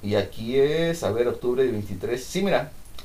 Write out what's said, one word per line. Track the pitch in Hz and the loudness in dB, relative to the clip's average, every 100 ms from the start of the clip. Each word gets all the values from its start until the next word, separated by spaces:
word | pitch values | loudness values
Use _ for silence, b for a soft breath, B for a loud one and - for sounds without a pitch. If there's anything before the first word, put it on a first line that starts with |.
Y | 101 104 | 0 0
aquí | 98 - 113 131 | 0 -4 -2 4
es, | 139 160 165 165 | 4 4 0 0
a | 98 | 0
ver, | 110 120 | 2 0
octubre | 120 123 123 | 0 0 2
del | 131 | 2
veintitrés. | 107 98 98 110 123 | 2 -4 -4 -2 -4
Sí, | - 180 | -2 0
mira, | 196 135 - - - - | 2 2 0 -10 -12 -14